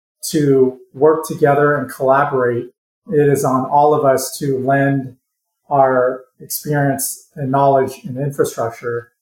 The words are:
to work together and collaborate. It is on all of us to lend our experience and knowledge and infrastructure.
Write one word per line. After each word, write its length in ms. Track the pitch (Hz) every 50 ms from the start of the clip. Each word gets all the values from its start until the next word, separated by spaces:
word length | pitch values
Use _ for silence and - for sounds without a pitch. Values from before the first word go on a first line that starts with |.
| _ _ _ _ - -
to 500 | - 160 147 143 135 135 131 127 127 - - _ _
work 320 | 131 139 156 156 156 160
together 500 | - 165 - 156 143 143 143 147 147 147
and 120 | 139 127 127
collaborate. 840 | - - 139 131 135 139 143 139 139 131 123 120 120 117 123 - _ _ _ _ _ _ _
It 220 | - 165 147 147 143
is 160 | 139 135 147
on 200 | 135 127 131 127 -
all 240 | 147 147 147 151 151
of 100 | 135 139
us 320 | 135 131 127 - - - -
to 200 | 156 139 135 123
lend 580 | 120 131 139 139 139 139 139 139 127 127 - _ _ _ _ _ _ _ _ _ _ _
our 540 | 147 139 135 131 131 127 123 127 127 127 - _ _ _
experience 880 | - 135 - - - 147 147 143 143 143 135 135 - - - - - _ _
and 140 | 156 143 131
knowledge 540 | 135 139 139 139 139 135 131 131 - - -
and 140 | - 123 127
infrastructure. 960 | 143 143 139 - 147 139 - - 117 113 - - 131 120 - 117 - _ _ _